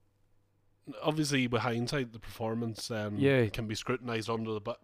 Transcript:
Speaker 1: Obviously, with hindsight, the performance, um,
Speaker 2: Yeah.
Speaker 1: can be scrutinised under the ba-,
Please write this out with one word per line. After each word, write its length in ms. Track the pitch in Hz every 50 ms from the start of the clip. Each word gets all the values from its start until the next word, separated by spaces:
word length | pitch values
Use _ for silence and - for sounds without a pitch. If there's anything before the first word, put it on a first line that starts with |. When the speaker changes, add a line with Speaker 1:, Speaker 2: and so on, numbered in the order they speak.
| _ _ _ _ _ _ _ _ _ _ _ _ _ _ _ _ _ - - - -
Speaker 1:
Obviously, 440 | 160 151 156 151 139 143 131 127 120
with 140 | 120 110 107
hindsight, 500 | 127 117 117 123 123 151 143 127 117 113
the 60 | 113
performance, 720 | - - - - 117 110 113 117 117 113 110 - - - 117
um, 240 | 107 104 104 104 104
Speaker 2:
Yeah. 280 | 135 139 139 131 117
Speaker 1:
can 200 | 104 - - 113
be 80 | 107 107
scrutinised 540 | - - - 123 127 127 123 117 113 107 113
under 220 | 117 113 113 110 110
the 80 | 104
ba-, 160 | 107 117 120 -